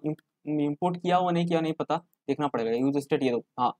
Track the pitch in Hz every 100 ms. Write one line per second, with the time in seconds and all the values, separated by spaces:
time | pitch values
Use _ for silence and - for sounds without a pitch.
0 | 151 160 _ _ 151 151 147 147 180 175
1 | 180 180 180 175 170 165 160 156 147 160
2 | - _ - 135 143 123 113 117 139 143
3 | 139 147 131 117 - - 123